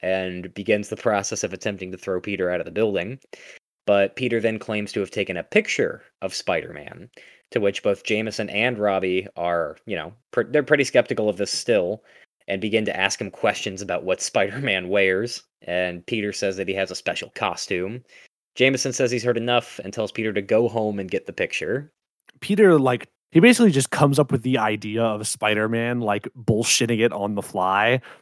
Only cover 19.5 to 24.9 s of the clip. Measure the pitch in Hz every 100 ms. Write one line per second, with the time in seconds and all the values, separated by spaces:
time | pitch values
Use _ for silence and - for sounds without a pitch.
19.5 | 120 - - 95 117 107 - 110 101 98
20.5 | 110 117 113 107 101 92 95 - - 87
21.5 | - 80 123 147 _ _ _ _ - -
22.5 | 202 202 156 131 123 - _ _ 165 233
23.5 | 240 220 139 - - 143 139 139 127 120
24.5 | 127 110 107 107